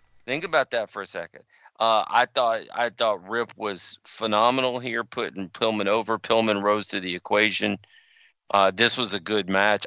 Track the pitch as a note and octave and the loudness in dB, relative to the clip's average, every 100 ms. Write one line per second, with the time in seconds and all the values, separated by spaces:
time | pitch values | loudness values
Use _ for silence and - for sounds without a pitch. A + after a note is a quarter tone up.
0 | _ _ - C#3+ F3+ D3 C3 A#2+ G#2 G#2 | _ _ -8 -6 0 0 2 -2 -4 -8
1 | F#2+ F#2 E2+ - _ _ - - A2+ A2 | -8 -8 -10 -14 _ _ -12 -2 2 2
2 | - A#2 B2+ C3+ A#2+ A2+ D2+ - A#2+ - | 2 2 2 2 0 0 -4 -4 -4 0
3 | A2+ G2 F#2 A#2 A#2 - G#2 F#2 - - | 0 -2 -4 -6 -6 -6 -6 -6 -10 -12
4 | - - A2+ G#2+ A#2+ C3 B2+ B2 B2 A#2 | -18 -8 0 4 4 4 0 -2 -6 -6
5 | A2+ B2+ G#2 F#2 F#2 - A2+ G#2+ G2 A2 | -6 -6 -6 -6 -10 -2 -2 0 0 0
6 | A2 A2 - A2+ A2+ G2+ G2+ G#2 G2 G2+ | 0 -4 0 2 2 2 2 0 -2 -6
7 | F2+ F2+ - G#2 G#2+ F#2+ G#2 G#2 - _ | -6 -6 0 2 2 2 -2 -2 -8 _
8 | _ _ _ _ - G2+ F#2+ F#2+ A#2 B2+ | _ _ _ _ 0 4 4 4 2 2
9 | A2+ G2 E2 G#2+ F#2 G2 G#2 G2+ | -2 -4 -2 -2 0 2 2 2